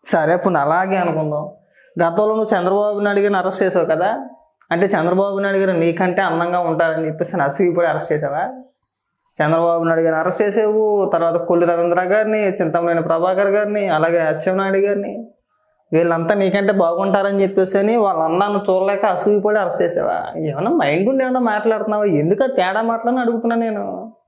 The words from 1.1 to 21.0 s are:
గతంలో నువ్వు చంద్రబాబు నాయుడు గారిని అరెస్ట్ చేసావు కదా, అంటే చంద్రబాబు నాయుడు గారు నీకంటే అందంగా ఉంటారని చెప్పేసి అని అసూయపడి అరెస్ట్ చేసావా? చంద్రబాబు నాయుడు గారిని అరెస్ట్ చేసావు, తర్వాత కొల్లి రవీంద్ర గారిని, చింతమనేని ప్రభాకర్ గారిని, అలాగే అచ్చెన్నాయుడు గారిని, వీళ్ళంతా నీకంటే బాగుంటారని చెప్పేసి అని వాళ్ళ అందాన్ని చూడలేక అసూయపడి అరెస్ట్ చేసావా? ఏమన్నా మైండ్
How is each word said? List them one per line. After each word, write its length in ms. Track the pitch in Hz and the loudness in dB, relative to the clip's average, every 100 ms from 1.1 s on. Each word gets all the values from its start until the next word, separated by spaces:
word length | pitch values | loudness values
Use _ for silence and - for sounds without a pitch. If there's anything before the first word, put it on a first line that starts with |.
| 156 151 151 151 - _ _ _ - | -2 -4 -6 -8 -16 _ _ _ -2
గతంలో 320 | 170 170 214 220 | 0 2 0 0
నువ్వు 240 | 214 196 | 0 0
చంద్రబాబు 400 | 180 196 208 202 | 2 0 0 0
నాయుడు 200 | 202 202 | 0 0
గారిని 180 | 202 202 | 2 0
అరెస్ట్ 260 | 185 185 | -2 0
చేసావు 220 | 190 175 165 | 0 2 0
కదా, 440 | 160 185 247 - - _ _ _ | 0 0 -2 -8 -18 _ _ _
అంటే 140 | 170 190 | -2 0
చంద్రబాబు 540 | 190 165 185 202 196 | 0 0 0 0 -2
నాయుడు 180 | 196 196 | -2 0
గారు 140 | 190 | 0
నీకంటే 500 | 175 165 165 185 180 | 2 0 0 0 0
అందంగా 380 | 185 165 175 180 | 0 0 -2 0
ఉంటారని 480 | 170 160 165 160 156 | -2 0 0 0 -4
చెప్పేసి 240 | 156 170 | -4 -4
అని 100 | 185 | -2
అసూయపడి 440 | 139 - 180 170 165 | -2 0 0 2 0
అరెస్ట్ 260 | 151 - | -2 -2
చేసావా? 500 | 151 147 143 208 262 - _ _ _ _ _ _ - | -2 -2 -4 -6 -8 -20 _ _ _ _ _ _ -4
చంద్రబాబు 400 | 151 165 170 170 | 0 2 2 2
నాయుడు 180 | 165 165 | 2 2
గారిని 180 | 165 156 | 2 0
అరెస్ట్ 220 | 175 180 | -2 0
చేసావు, 680 | 208 208 214 214 214 208 190 | 0 2 2 2 2 2 2
తర్వాత 200 | 170 165 | 2 2
కొల్లి 340 | 170 170 175 170 | 0 0 2 2
రవీంద్ర 340 | 170 170 175 | 2 2 0
గారిని, 460 | 180 208 214 214 202 | 2 0 2 0 0
చింతమనేని 540 | 190 165 170 170 170 | 0 -2 0 0 0
ప్రభాకర్ 460 | 165 165 175 185 202 | 0 0 2 2 2
గారిని, 420 | 202 208 208 196 | 0 0 -2 0
అలాగే 300 | 156 160 170 | 0 2 2
అచ్చెన్నాయుడు 580 | 160 156 190 185 190 196 | 0 0 -2 -2 0 0
గారిని, 500 | 202 196 202 208 226 _ _ _ _ _ _ | 0 -2 -4 -10 -14 _ _ _ _ _ _
వీళ్ళంతా 420 | 160 170 165 165 208 | 0 2 0 0 0
నీకంటే 380 | 196 202 196 | 2 0 0
బాగుంటారని 680 | 196 170 175 196 196 196 196 | 2 2 0 0 0 0 0
చెప్పేసి 340 | 190 196 185 196 | 0 2 0 2
అని 200 | 208 233 | 2 2
వాళ్ళ 240 | 202 170 | 2 0
అందాన్ని 380 | 160 170 202 202 | 0 0 0 0
చూడలేక 460 | 196 185 190 202 208 | 0 0 2 0 0
అసూయపడి 540 | 180 208 208 202 214 | 0 2 2 2 0
అరెస్ట్ 220 | 185 175 | 0 0
చేసావా? 580 | 175 175 - - - 160 | 0 0 -2 -4 -6 -6
ఏమన్నా 320 | 156 143 196 | -6 -2 0
మైండ్ 380 | 330 143 156 | 0 2 0